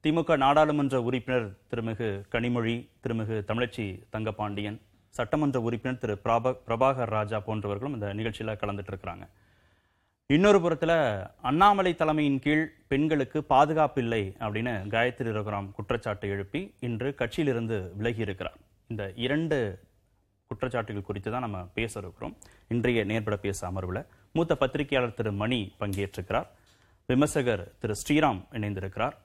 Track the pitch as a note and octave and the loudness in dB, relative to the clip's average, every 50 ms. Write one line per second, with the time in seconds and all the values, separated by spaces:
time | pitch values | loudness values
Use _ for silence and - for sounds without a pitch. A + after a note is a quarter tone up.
0 | - D#3 D3+ E3 D#3 - E3 C#3 C3+ C3+ D3 D3+ D#3 D3+ D3 D3 C#3+ C3+ C3+ B2+ | 0 2 2 2 4 2 4 6 6 6 8 8 6 6 4 2 0 2 2 0
1 | A#2 A#2 B2+ B2+ A#2 - B2+ B2 A2+ G2+ F#2+ _ _ _ - A#2 A2+ A2+ A2 G2 | 0 0 -2 -2 -2 0 0 0 0 -2 -8 _ _ _ -6 -4 -4 -4 -4 -4
2 | A#2+ A2 G2 G2 G2+ _ - A#2 A#2 B2 A#2+ A#2+ A2+ A2+ A#2 A#2+ A2+ _ _ _ | -4 -4 -4 -4 -8 _ -2 -2 0 0 0 0 0 0 -2 -4 -6 _ _ _
3 | - A#2 A#2 A2+ A2 G#2 A2+ A2 G2+ - A2 A#2 B2 A#2 - - A2 G2 F#2 F#2 | -6 -4 -4 -2 -2 -2 -4 -4 -2 -2 -2 -2 -2 -4 -4 -6 -6 -6 -8 -10
4 | - _ - A2 A2 A2 G#2 - G#2+ G#2 G2+ G#2 G#2 G#2 G#2+ - _ _ _ _ | -14 _ -8 -4 -4 -4 -4 -4 -6 -4 -4 -4 -6 -6 -8 -10 _ _ _ _
5 | _ _ _ - A#2+ - - D#3 D3+ C#3+ C3 B2+ A2+ A#2 A#2 A2 - C3 B2+ B2 | _ _ _ -4 -2 0 0 0 2 2 0 0 0 0 -2 -2 -4 -6 -6 -4
6 | - A2 G#2 G2+ - A#2 A#2 A#2 A#2 B2+ B2 - - - A#2 A2+ B2+ C3+ C3+ C3 | -4 -4 -4 -2 0 2 2 4 2 0 -2 -2 -4 -4 0 2 4 2 4 2
7 | A#2+ G#2+ A2 A2 G#2+ G#2 A2 G#2+ G2+ - G#2+ A2 G2 G2+ G2+ G2+ A#2+ C#3+ C#3+ A2+ | -2 -2 0 -2 -2 -2 -4 -6 -4 -4 -6 -4 -2 -4 -4 -4 -4 -6 -6 -6
8 | G#2 G2+ G2 G#2 A2 A2+ G#2+ - A2+ G#2+ G#2+ G2+ - G#2 G2+ G2 G2 - G2+ F#2 | -6 -6 -4 -4 -4 -4 -4 -4 -6 -6 -4 -4 -4 -4 -4 -6 -8 -10 -10 -10
9 | - F#2 F2 F#2 F#2+ - _ _ _ _ _ _ _ _ _ _ _ _ _ _ | -8 -10 -10 -10 -14 -18 _ _ _ _ _ _ _ _ _ _ _ _ _ _
10 | _ _ _ _ _ _ C#3 D#3 F#3+ G#3 G3+ G3 E3 F3 E3 D3 E3+ E3 E3+ E3 | _ _ _ _ _ _ 4 6 8 8 8 8 6 4 0 0 2 2 4 4
11 | D3 A#2+ G#2 G2 - - - _ - B2+ C#3 E3 F#3+ G#3 G3+ G3 F#3 F#3 E3 - | 4 2 0 -2 -6 -10 -14 _ -2 0 4 6 8 8 8 6 4 0 2 2
12 | D#3+ D#3 D3+ D3+ D3+ C#3+ C#3 C3 - D3 D3+ D#3 D#3+ D#3 - _ _ _ C#3 C3+ | 0 2 2 2 2 2 2 2 2 2 2 2 0 -2 -8 _ _ _ 0 2
13 | D3+ D#3 D#3 D3 C3 - - D3+ D3 - C#3 B2+ D3 D3+ D#3+ D#3 D#3 C#3 - C#3 | 2 2 2 0 0 0 -2 -4 0 4 6 6 6 6 6 2 2 2 2 -2
14 | B2 A2+ A#2 A2+ G2+ F#2+ F#2 - A#2 G#2+ G2+ A2 A2+ B2 A#2 G2+ F#2+ G#2 A2 A2+ | 0 0 0 0 -2 -2 -6 -6 -6 -4 -2 -2 -2 -2 -4 -4 -4 -2 0 2
15 | A#2+ B2+ A#2+ - B2 A2+ G#2+ G#2+ G2+ G#2+ G#2 G2+ G2 G2 G2+ - G#2 - A#2+ A2+ | 2 2 0 -2 -4 -2 -2 -2 -2 -2 -4 -4 -6 -6 -10 -12 -4 -4 -4 -2
16 | - A2+ G#2 - - G2+ G2+ G2 G2 F#2+ - D3+ F#3+ - _ _ - A#2+ A#2+ G#2+ | -2 -4 -6 -4 -4 -4 -4 -4 -6 -6 -6 -8 -8 -8 _ _ -6 -6 -4 -4
17 | B2 C#3 C3+ - B2 A2+ - - D#3+ C#3+ B2 A#2 A#2 A2 A2+ G2+ F2+ F2+ F2 G2+ | -4 -6 -2 -2 -4 -4 -2 0 0 0 0 0 -2 -2 -2 -4 -4 -6 -8 -4
18 | G#2+ A#2+ A2+ G#2+ A2 G2+ F#2+ F#2+ F2+ - - - _ _ _ _ _ _ A#2 G#2 | -2 -2 -2 -2 -4 -4 -4 -6 -8 -10 -10 -12 _ _ _ _ _ _ -8 -6
19 | G2+ G2 F#2+ A#2+ A#2 B2+ C#3+ D#3 E3 D#3+ D#3 C3+ A#2 G#2 F2+ - - _ _ _ | -6 -8 -6 -4 -2 0 0 0 0 0 0 0 0 -2 -4 -10 -16 _ _ _
20 | _ _ _ _ _ _ _ _ _ _ - - - B2+ A#2+ A#2+ A2 A2+ A2 G2+ | _ _ _ _ _ _ _ _ _ _ -6 -6 -6 -2 -2 -2 -4 -2 -6 -8
21 | G2+ - G2+ G2+ F#2 A2 A2 B2+ B2+ A2 G2+ F#2 F2+ F2+ _ - A2+ A2+ - A2 | -6 -6 -8 -6 -4 -4 -4 -4 -4 -6 -6 -8 -10 -8 _ -4 -4 -4 -4 -10
22 | F#2+ F2+ - - - - - _ - - - - _ _ A2+ A#2+ A2+ B2 A#2+ A2+ | -10 -12 -12 -12 -12 -12 -12 _ -20 -20 -20 -20 _ _ -2 0 2 2 2 2
23 | G#2 G2 G#2+ A2+ A2 A2 G#2 G2 - G2+ G2 - - F2+ F#2 F#2+ F#2 F2+ F#2 G#2+ | 2 2 0 0 0 0 -2 -2 -2 -4 -4 -4 -6 -6 -6 -6 -4 -4 -6 -6
24 | D3 - _ _ _ _ _ D#3+ E3+ E3 E3 - C3+ C3 - D3 D3 C3+ C#3 C3 | -8 -10 _ _ _ _ _ -2 2 2 2 2 2 0 0 -2 -2 2 2 2
25 | B2 A#2 G#2+ - A2 G#2+ G2+ G2 G#2 A2+ B2+ A#2 G2+ F#2+ _ _ G#2+ G2+ F#2+ F#2+ | 2 0 -2 -4 -4 -2 0 -2 0 0 0 0 -2 -4 _ _ -4 -4 -2 -2
26 | G2 F#2 - - F2+ - - B2 E3 - - _ _ _ _ _ _ _ _ _ | -4 -4 -6 -10 -6 -2 -2 -2 -2 -2 -16 _ _ _ _ _ _ _ _ _
27 | _ - B2+ B2+ D3 D3 - D3+ C3 B2 A2+ F#2+ F2+ - - _ - G#2+ G#2+ - | _ 0 4 4 4 4 2 0 0 0 0 -2 -4 -12 -12 _ -4 -4 -4 -4
28 | - - D3 D3+ D#3 C#3+ A2 F#2 - _ - A2+ G#2 G#2 G2+ F#2+ F#2 G2 G2 - | 0 2 4 4 4 4 2 0 -6 _ -6 -4 -4 -2 -4 -4 -6 -8 -2 -2
29 | A2 C#3 - - _ | -2 -2 -2 -8 _